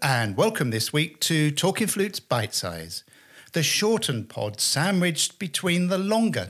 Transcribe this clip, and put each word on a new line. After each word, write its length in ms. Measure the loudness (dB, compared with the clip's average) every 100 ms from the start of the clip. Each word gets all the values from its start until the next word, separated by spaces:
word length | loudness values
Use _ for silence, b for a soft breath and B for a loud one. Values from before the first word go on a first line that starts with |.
and 360 | 0 2 2 2
welcome 340 | 0 2 0
this 220 | 0 0
week 260 | 0 -2 -2
to 320 | 0 2 2
Talking 380 | 2 0 2 0
Flutes 320 | 0 -2 -4
Bite 340 | -2 -2 0
Size, 480 | -4 -4 -6 -10 -12 -16 B B B B
the 100 | -2
shortened 640 | 0 2 2 2 0 -4 -6
pod 320 | -6 -6 -2
sandwiched 800 | -2 0 2 2 2 0 -4 -4
between 480 | -8 -4 0 2 2
the 100 | 0
longer 500 | 2 2 2 0 -4